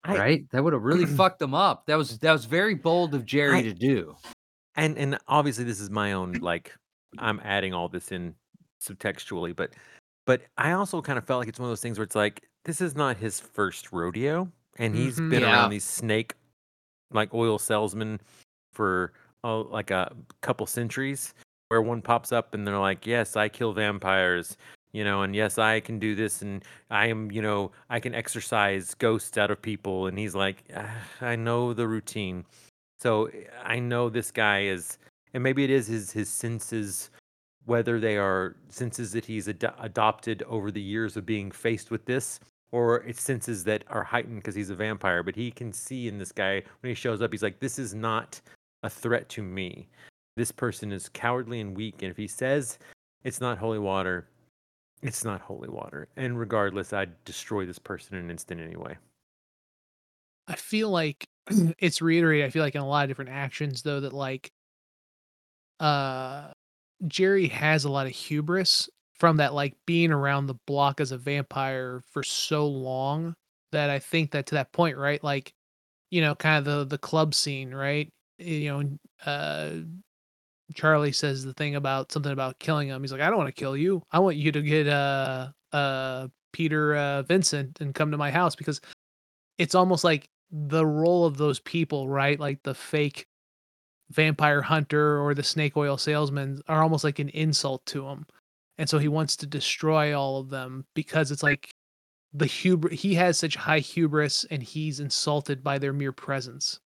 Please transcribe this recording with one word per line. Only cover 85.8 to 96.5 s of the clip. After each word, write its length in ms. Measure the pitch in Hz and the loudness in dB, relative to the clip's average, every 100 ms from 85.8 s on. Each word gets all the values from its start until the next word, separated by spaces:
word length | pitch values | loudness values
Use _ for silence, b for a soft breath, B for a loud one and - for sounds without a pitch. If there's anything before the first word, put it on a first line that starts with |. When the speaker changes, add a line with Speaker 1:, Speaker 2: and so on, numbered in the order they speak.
| 139 135 131 127 131 _ _ | 0 -2 -4 -6 -8 _ _
Speaker 3:
Peter, 420 | - 160 156 151 147 | -2 0 2 4 2
uh, 260 | 143 139 | 2 0
Vincent 580 | 131 185 180 147 135 - | 4 4 4 0 -4 -6
and 140 | 147 | -6
come 160 | 139 151 | 0 0
to 60 | 147 | 2
my 120 | 143 | 2
house," 240 | 147 175 - | 4 4 2
because 240 | 156 143 B - _ _ _ _ _ _ | -6 -6 B -20 _ _ _ _ _ _
it's 160 | 170 | 4
almost 300 | 185 185 175 | 6 6 6
like 220 | 175 151 - _ _ | 4 2 -2 _ _
the 340 | 156 147 160 156 | -6 0 4 4
role 380 | 151 165 175 170 | 6 6 6 4
of 100 | 139 | 4
those 240 | 151 131 | 0 0
people, 480 | - 170 160 147 131 | -2 -2 0 0 0
right? 300 | 139 139 147 | 4 4 4
Like, 220 | 147 143 | 0 -4
the 120 | - | -6
fake 520 | 135 - 151 147 - - _ _ _ _ _ _ _ _ | -8 -2 0 0 -2 -16 _ _ _ _ _ _ _ _
vampire 520 | 151 156 147 151 147 | 2 4 6 4 4
hunter 560 | 131 156 143 147 151 147 | 4 2 4 4 4 4
or 140 | 143 | 2
the 80 | 143 | 0
snake 340 | 139 - 151 151 | 0 0 0 2
oil 220 | 143 139 | 0 0
salesman 640 | - 151 147 143 135 | 0 2 2 0 -4